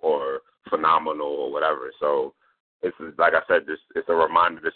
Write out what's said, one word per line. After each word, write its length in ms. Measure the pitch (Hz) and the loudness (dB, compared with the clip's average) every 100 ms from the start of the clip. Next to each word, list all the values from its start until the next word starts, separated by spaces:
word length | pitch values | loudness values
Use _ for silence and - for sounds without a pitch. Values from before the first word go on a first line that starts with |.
or 380 | 80 76 69 69 - _ - | 0 0 -2 -6 -10 _ -4
phenomenal 580 | 82 78 80 78 76 73 | 0 2 2 2 -4 -4
or 240 | 71 69 | -4 -4
whatever. 400 | 71 78 73 65 - | -2 0 -2 -6 -4
So 360 | 73 71 69 - _ _ _ _ | 0 0 -2 -8 _ _ _ _
it's, 140 | 90 - 80 76 | -8 -6 -14 0
like 160 | 85 | 2
I 60 | 80 - | 2 2
said, 180 | 87 73 | 0 0
this, 120 | 78 _ - | -10 _ -8
it's 120 | 82 | -2
a 60 | |
reminder 460 | 85 80 85 87 78 | 0 2 4 2 0
to 100 | 80 | -8